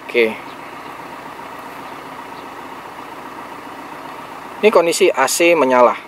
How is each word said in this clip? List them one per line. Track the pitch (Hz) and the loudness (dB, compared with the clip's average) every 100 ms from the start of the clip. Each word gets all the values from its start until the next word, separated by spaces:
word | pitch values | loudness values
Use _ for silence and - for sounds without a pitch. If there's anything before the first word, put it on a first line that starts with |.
Oke. | - 120 113 107 - - - - - - - - - - - - - - - - - - - - - - - - - - - - - - - - - - - - - - - - - - | -2 2 2 0 -12 -14 -14 -14 -14 -14 -14 -14 -14 -14 -14 -14 -14 -14 -14 -14 -14 -14 -14 -14 -14 -14 -14 -14 -14 -14 -14 -14 -14 -14 -14 -14 -14 -14 -14 -12 -12 -12 -12 -14 -12 2
Ini | 214 | 6
kondisi | 214 170 160 185 | 6 6 6 4
A | - 135 | 6 2
C | - 170 170 | 4 6 6
menyala. | 131 127 120 104 | 6 8 6 6